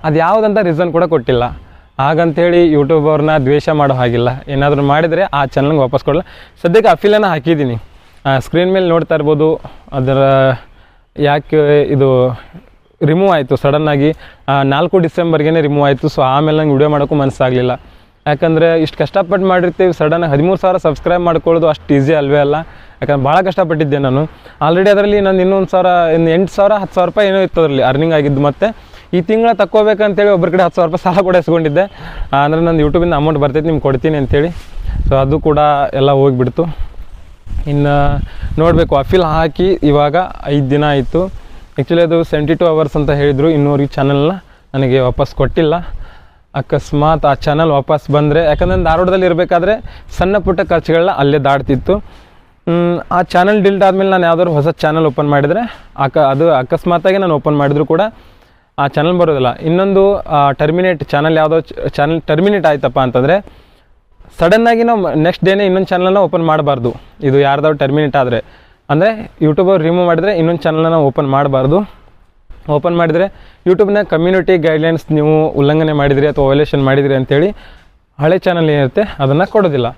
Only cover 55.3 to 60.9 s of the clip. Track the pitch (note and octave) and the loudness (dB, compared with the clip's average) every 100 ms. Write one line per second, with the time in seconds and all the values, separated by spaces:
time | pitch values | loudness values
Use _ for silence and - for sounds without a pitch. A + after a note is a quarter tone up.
55.3 | C#3+ C#3+ F#3 A#3 - - - C#3 D#3+ C#3 | 0 0 -2 -4 -12 -20 -6 -2 2 0
56.3 | C3+ E3+ C#3+ C3 D#3+ - E3+ F#3 G3 F#3 | 2 2 2 0 -4 0 0 0 0 0
57.3 | D3 D3+ D3 C#3+ C#3+ C#3 E3 G#3+ - - | 0 0 0 0 0 0 0 -2 -6 -20
58.3 | _ _ _ _ - C#3 D3+ D#3 F3+ E3 | _ _ _ _ -6 -4 0 0 2 2
59.3 | C#3+ B2+ A#2+ D#3+ F3 G3 G3 G3 G3+ - | 2 0 -2 -2 0 2 2 2 0 -2
60.3 | D3+ C#3+ C#3 D3+ E3+ F#3 | 0 0 0 -2 0 0